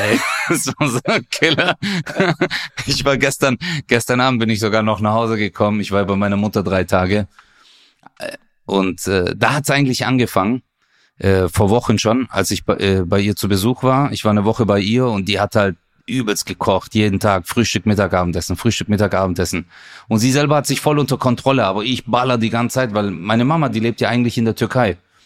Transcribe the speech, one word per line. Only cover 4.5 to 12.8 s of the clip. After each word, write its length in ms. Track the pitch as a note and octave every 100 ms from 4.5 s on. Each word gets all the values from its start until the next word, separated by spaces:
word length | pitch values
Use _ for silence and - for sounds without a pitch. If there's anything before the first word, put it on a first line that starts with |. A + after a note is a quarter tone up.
| A2
sogar 220 | G#2+ G#2+
noch 180 | G#2+ G2+
nach 140 | G#2+
Hause 240 | A2 A#2 A2
gekommen. 420 | G#2 - G#2 G#2+
Ich 120 | G2
war 120 | G2 G2
bei 100 | G2
meiner 220 | G2+ G2+
Mutter 260 | G#2 G#2+
drei 220 | F#2 F#2 F2+
Tage. 420 | F#2+ F2+ G#2 G2+ _ _ _ _ _ _ _ - - - - _ _ -
Und, 400 | G2 F#2+ F2+ -
äh, 280 | F#2+ F2 E2+
da 180 | A2+
hat's 160 | C#3+ C#3+
eigentlich 380 | C#3 C#3 B2 A2+
angefangen, 560 | C3 A#2 - F#2+ B2+ - _ _ _ _ -
äh, 280 | F#2+ F#2+ F#2
vor 200 | - G#2
Wochen 300 | A2+ - G#2+
schon, 280 | G#2+ A#2+ B2
als 180 | - F#2
ich 160 | G2 -
bei, 120 |
äh, 260 | G2